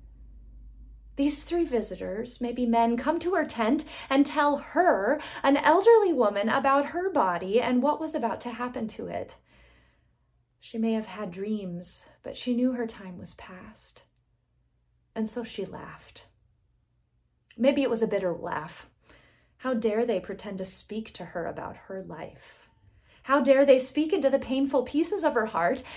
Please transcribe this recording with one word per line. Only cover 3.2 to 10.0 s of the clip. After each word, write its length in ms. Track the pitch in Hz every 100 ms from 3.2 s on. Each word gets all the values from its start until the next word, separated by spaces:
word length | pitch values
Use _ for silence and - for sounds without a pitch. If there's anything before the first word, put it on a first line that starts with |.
to 160 | 339 370
her 80 |
tent 400 | - 233 220 294 - - -
and 160 | 269 277
tell 300 | 294 294 285
her, 640 | - 302 359 202 208 302 - -
an 120 | 269 285
elderly 560 | - 339 415 453 392
woman, 360 | 277 208 202 220
about 380 | 269 269 277 285
her 220 | 339 381
body 520 | 359 190 - 190 226
and 240 | - 247
what 160 | 285 294
was 160 | 320 302
about 240 | 226 -
to 100 | 240
happen 380 | 233 247 247 220
to 180 | - 180
it. 300 | 92 - - _ _ _ _ _ _